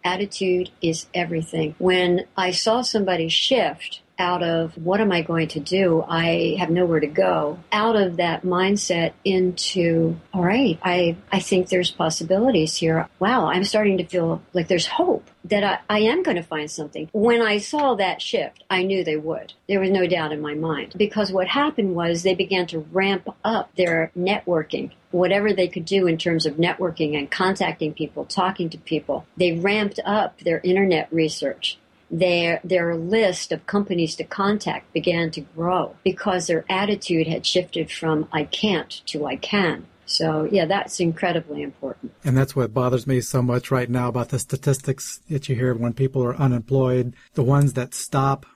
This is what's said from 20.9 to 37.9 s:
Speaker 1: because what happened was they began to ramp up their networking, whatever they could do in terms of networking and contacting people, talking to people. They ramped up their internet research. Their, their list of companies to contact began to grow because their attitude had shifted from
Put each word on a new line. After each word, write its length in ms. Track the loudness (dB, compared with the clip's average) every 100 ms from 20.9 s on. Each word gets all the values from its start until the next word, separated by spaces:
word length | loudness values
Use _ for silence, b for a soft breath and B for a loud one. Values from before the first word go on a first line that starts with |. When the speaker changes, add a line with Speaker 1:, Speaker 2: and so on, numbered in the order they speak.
| -2
Speaker 1:
because 340 | -2 0 -2
what 160 | 0 0
happened 480 | 0 0 0 -2 0
was 260 | 0 0
they 140 | 0 0
began 320 | 0 -2 -2
to 180 | -6 -4
ramp 360 | 0 0 0 -4 -6
up 320 | -2 -2 -4 -2
their 360 | 0 2 -2 -2
networking, 760 | -2 -2 0 -2 -2 -6 -8 -12 _
whatever 420 | 0 2 2 2
they 160 | 2 0
could 180 | -2 0
do 200 | 2 2
in 140 | 2
terms 260 | 0 0 0
of 120 | 0
networking 600 | 0 0 -4 -2 -2 -2
and 140 | -4
contacting 640 | -2 0 0 -2 -2 -6 -4
people, 300 | -8 -6 -6
talking 440 | -2 -2 -2 -6
to 80 | -6
people. 480 | -6 -6 -4 -6 -6 0
They 180 | 0
ramped 460 | 2 0 0 0 -4 -2
up 360 | 0 0 -2
their 180 | -2 0
internet 520 | 2 2 4 2 0
research. 680 | 0 0 0 -6 -4 -8 -8 _ b _
Their, 460 | 0 2 2 0 -2
their 320 | 0 0 2 -2
list 560 | 0 2 2 0 -6
of 120 | -8 -2
companies 500 | -2 0 0 -2 -2
to 100 | -10
contact 640 | -2 0 0 -2 -6 -6
began 400 | -2 0 0 -2
to 80 | -4
grow 560 | -14 -6 -2 0 -2 -2
because 420 | -4 -2 -2 -2 0
their 200 | -2 0
attitude 560 | -2 0 -2 0 0 0
had 200 | -2 0
shifted 440 | 0 -2 -6
from 380 | -6